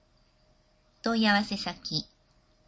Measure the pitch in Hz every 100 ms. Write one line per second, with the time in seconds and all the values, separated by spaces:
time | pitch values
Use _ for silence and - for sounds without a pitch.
0 | _ _ _ _ _ _ _ _ _ _
1 | 233 226 214 202 214 202 180 175 - 160
2 | - _ _ _ _ _